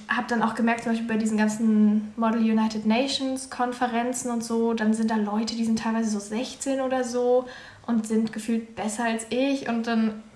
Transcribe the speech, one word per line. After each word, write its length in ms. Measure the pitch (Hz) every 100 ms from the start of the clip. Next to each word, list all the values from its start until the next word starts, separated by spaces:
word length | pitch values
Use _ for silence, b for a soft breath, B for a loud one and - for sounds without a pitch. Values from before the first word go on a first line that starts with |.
| -
hab 200 | 233 226
dann 120 | 233
auch 140 | 220 -
gemerkt, 280 | 226 233
zum 100 | 240
Beispiel 140 | 226 233
bei 100 | 214
diesen 200 | 220 214
ganzen 760 | 214 - 220 214 208 214 - -
Model 240 | 226 233
United 460 | 226 220 220 214 214
Nations 640 | 226 277 277 262 262 -
Konferenzen 800 | - 247 247 247 226 240 254 247
und 100 | 233
so, 300 | 226 233 233
dann 200 | 226 214
sind 180 | 220 226
da 40 | 226
Leute, 400 | 202 208 226 226
die 100 | 226
sind 140 | 220
teilweise 300 | 226 226 220
so 100 | 208
sechzehn 600 | - 214 262 - 269 269
oder 240 | 262 254
so 420 | 240 247 247 247 247 B B B -
und 200 | 233 220
sind 240 | 220 220
gefühlt 440 | 220 233 226 226 -
besser 280 | 214 233
als 220 | 233 226 -
ich 380 | 247 277 269 -
und 180 | 233 233
dann 360 | 226 220 214 -